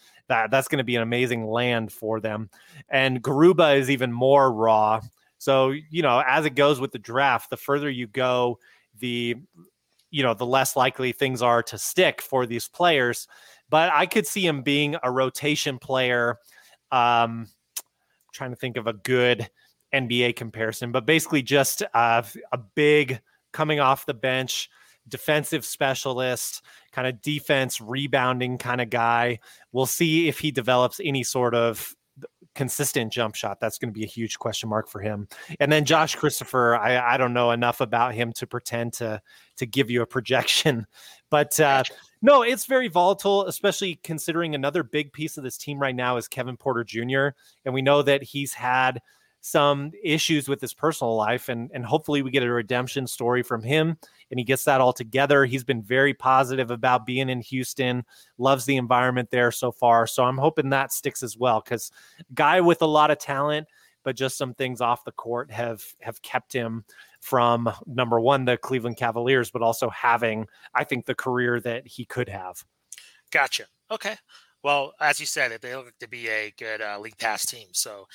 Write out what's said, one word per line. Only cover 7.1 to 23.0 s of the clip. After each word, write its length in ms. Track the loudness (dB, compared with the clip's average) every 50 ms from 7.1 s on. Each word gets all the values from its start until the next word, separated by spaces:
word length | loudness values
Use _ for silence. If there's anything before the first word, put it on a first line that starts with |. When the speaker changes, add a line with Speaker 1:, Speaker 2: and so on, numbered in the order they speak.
| 0 2 2 4 2 0 -2 -6
Speaker 1:
the 80 | -10
further 320 | -10 -2 -2 -2 0 0 -4
you 180 | -6 -6 -8
go, 520 | -8 -4 -2 0 0 2 2 0 0 -2 -6 _ _ _ _ _ _ _
the, 380 | -10 -8 -6 -4 -2 -2 -4 -4 -6 -10 _ _ -20 -20 _ _ _ _ _ _ _ _ _
you 120 | -4 -2 0
know, 100 | 0 0
the 120 | -2 -2
less 300 | 0 2 2 2 2 2
likely 380 | 2 0 0 0 -2 -4 -4 -2
things 280 | -2 -2 -2 0 0
are 220 | 2 2 2 2 0
to 140 | -2 -8
stick 440 | -8 -8 -4 0 2 2 2 2 -2
for 240 | -8 -4 -2 -2 -2
these 220 | -2 -4 -6 -8
players. 600 | -10 -4 2 2 4 4 4 2 0 0 -4 -8 -14 -20 -20 -20 -20 -20 _ _ _
But 220 | 2 2 4 4 4
I 140 | 2 2
could 200 | 2 2 0 -2
see 180 | 0 -2 0 0
him 160 | 0 0 0
being 360 | 0 0 2 2 2 0 -2 -2
a 80 | -2 -2
rotation 680 | 0 0 0 -2 -2 -4 -2 -2 -2 -2 -2 -4 -6 -8
player. 580 | -6 -4 0 0 2 2 2 2 0 0 -2 -4 _ _ _ -20 _ _ _ _ _ _
Um, 540 | 0 2 4 4 4 4 2 2 -2 -8 -12 -14 _ _ _ _ _ -14 -14 _ _ _ _ _ _ _ _ _ -14
trying 160 | -12 -12 -12
to 60 | -10
think 200 | -8 -8 -6 -6
of 120 | -4 -4
a 60 | -4 -6
good 540 | -4 _ 0 2 4 4 4 2 0 -2 -10 _ _ _ _ _ _ _ _
N 160 | -2 -2 -2
B 160 | 0 0 0 0
A 100 | 0 0
comparison, 580 | -4 -8 -12 -6 -4 -4 -4 -4 -6 -8 -4
but 140 | -4 -2 2
basically 380 | 2 2 2 2 0 -2 -2 0
just, 400 | 2 2 4 4 2 0 -4 -6 0 2
uh, 300 | 2 4 4 4 2 0 -2 -12 -18 -8 -8
a 60 | -8
big 640 | -8 -8 -8 _ 2 4 4 4 4